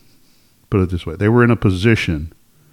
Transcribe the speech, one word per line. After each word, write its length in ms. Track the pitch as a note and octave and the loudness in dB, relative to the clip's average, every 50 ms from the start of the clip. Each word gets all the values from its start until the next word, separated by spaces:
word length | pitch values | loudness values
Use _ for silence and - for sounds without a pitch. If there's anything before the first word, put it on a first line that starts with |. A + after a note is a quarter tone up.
| _ _ _ _ _ _ _ _ _ _ _ _ _ _ | _ _ _ _ _ _ _ _ _ _ _ _ _ _
put 100 | - G2 | 0 0
it 100 | F#2 F2 | 0 0
this 140 | F2+ E2+ - | -4 -6 -8
way, 100 | E2 D#2 | -10 -6
they 120 | - G#2 | -2 0
were 160 | G#2+ A#2 A#2+ A#2+ | 2 4 4 4
in 80 | A#2 | 4
a 60 | A#2 | 2
position 760 | - - G#2 F#2 F2 G2 A#2 A2+ - - - E2 D2 E2 E2 - _ _ _ _ _ _ _ | 2 0 0 0 2 2 2 2 2 0 -4 -4 -4 -6 -10 -14 _ _ _ _ _ _ _